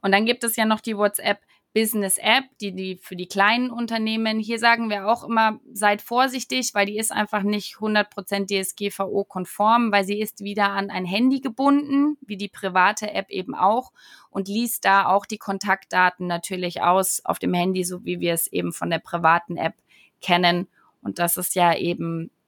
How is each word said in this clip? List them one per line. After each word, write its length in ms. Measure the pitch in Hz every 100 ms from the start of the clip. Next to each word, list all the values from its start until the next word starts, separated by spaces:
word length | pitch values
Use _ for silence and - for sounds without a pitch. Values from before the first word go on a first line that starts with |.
Und 100 | 196
dann 120 | 196
gibt 200 | 220 240
es 120 | 233 220
ja 80 |
noch 160 | 220 214
die 160 | - 208
WhatsApp 440 | 208 - - 202 _ _ _
Business 420 | 220 220 220 196 -
App, 280 | 208 247 262 _
die, 120 | 202
die 220 | 185 190 185
für 200 | - 180
die 120 | 180
kleinen 420 | 202 202 233 247
Unternehmen. 680 | 233 233 226 220 220 220 220
Hier 200 | 214 233
sagen 300 | 233 233 226
wir 180 | 208 196
auch 160 | 233
immer, 380 | - 226 220 220 _
seid 260 | 202 208 208
vorsichtig, 720 | - 240 262 254 - 254 247
weil 140 | 208 202
die 100 | 208
ist 160 | 220
einfach 300 | - 208 214
nicht 380 | 196 208 - -
hundert 280 | 214 208 208
Prozent 400 | - 190 196 196
D 100 | 196
S 180 | 190 -
G 140 | 202
V 140 | -
O-konform, 880 | 196 208 202 190 180 - 208 233 233
weil 120 | 202
sie 140 | 190 208
ist 240 | 214 -
wieder 280 | 202 202 202
an 180 | 202 196
ein 160 | 185
Handy 360 | 180 196 254 269
gebunden, 760 | 269 - 277 285 285 277 285 302
wie 160 | - 202
die 100 | 196
private 640 | - 190 180 185 214 208
App 160 | 190 196
eben 260 | - 185
auch, 380 | - 190 233 247 _ - - _
und 180 | - 196
liest 380 | 202 233 - 196
da 180 | 196
auch 220 | 185 196 -
die 100 | 214
Kontaktdaten 880 | - 196 202 190 _ 185 180 - 180
natürlich 540 | 175 - 185 180 170
aus 400 | 170 185 185 -
auf 140 | - 170
dem 140 | -
Handy, 320 | 180 180 185
so 180 | 180 180 175
wie 140 | 175
wir 120 | 175
es 140 | 170 -
eben 260 | 175 175
von 160 | - 175
der 120 | 165
privaten 580 | - 175 165 170 - 165
App 160 | 160 - _ _ _ _
kennen. 440 | - 175 180 175 190 _ _ _
Und 160 | - 190
das 180 | 170 -
ist 180 | 180
ja 220 | - 175 165
eben 540 | 160 170 165 165 165 _